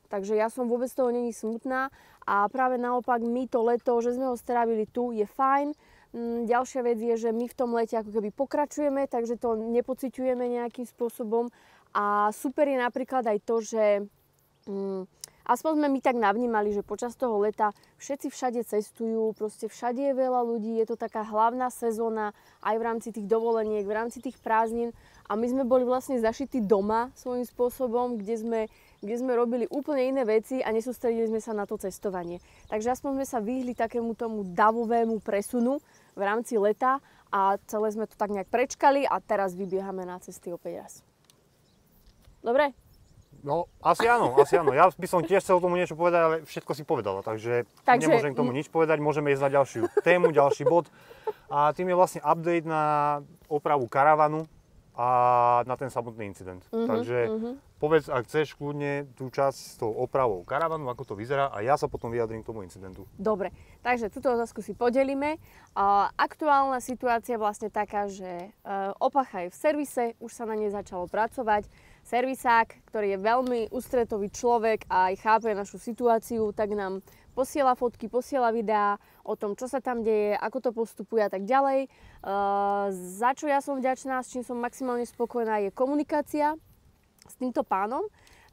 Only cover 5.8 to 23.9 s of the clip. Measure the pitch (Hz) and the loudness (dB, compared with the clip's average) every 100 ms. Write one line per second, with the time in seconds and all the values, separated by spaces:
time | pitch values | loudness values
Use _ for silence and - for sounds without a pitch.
5.8 | _ _ _ 233 233 233 226 240 254 262 | _ _ _ -8 -6 -2 0 0 0 -2
6.8 | 240 220 233 226 226 226 240 - 240 233 | -2 0 0 0 0 -2 -4 -4 0 0
7.8 | 233 226 214 214 202 - 262 294 294 294 | 0 -2 -4 -4 -4 -4 -2 -2 -2 -2
8.8 | 294 269 269 240 233 233 233 220 226 240 | 0 0 -2 -2 -2 -2 -2 -2 0 0
9.8 | 262 247 262 - 254 247 247 240 240 254 | 0 -4 -6 -4 -2 0 -2 -4 -6 -8
10.8 | 240 - 233 - 214 233 240 - _ _ | -12 -6 -6 -6 -2 -2 -2 -8 _ _
11.8 | _ 202 208 208 214 - 277 302 285 262 | _ -2 0 2 2 0 -4 0 2 2
12.8 | 240 254 254 262 226 202 - 226 214 220 | 0 -2 -4 -2 0 -2 0 -2 -2 2
13.8 | 208 202 208 _ _ _ _ _ - 196 | 4 2 -2 _ _ _ _ _ -10 -8
14.8 | 196 190 190 _ - _ - 247 320 302 | -6 -6 -10 _ -20 _ -2 0 0 2
15.8 | 294 269 269 240 202 214 240 220 208 202 | 2 2 0 2 2 2 2 0 0 -2
16.8 | - 208 240 - 247 208 208 208 214 - | -4 -6 -8 -4 -2 2 0 0 -2 -2
17.8 | _ - - 277 285 - 254 233 220 208 | _ -14 -10 -8 -8 -4 -4 -4 -2 -2
18.8 | - - 226 226 220 208 214 - 220 - | -4 -6 -4 0 -2 -2 -8 -8 -12 -6
19.8 | 247 247 277 262 254 247 233 233 220 226 | -4 -2 0 0 0 0 0 -2 -2 -2
20.8 | 220 226 226 220 220 214 226 254 254 - | -2 -4 -6 -6 -2 2 2 2 -4 -2
21.8 | 233 214 226 220 208 - _ _ 202 226 | -4 -2 -2 -2 -4 -8 _ _ -2 -2
22.8 | 233 226 226 214 196 226 233 226 214 214 | -2 -4 -6 -6 0 2 2 0 0 -2
23.8 | 202 | -2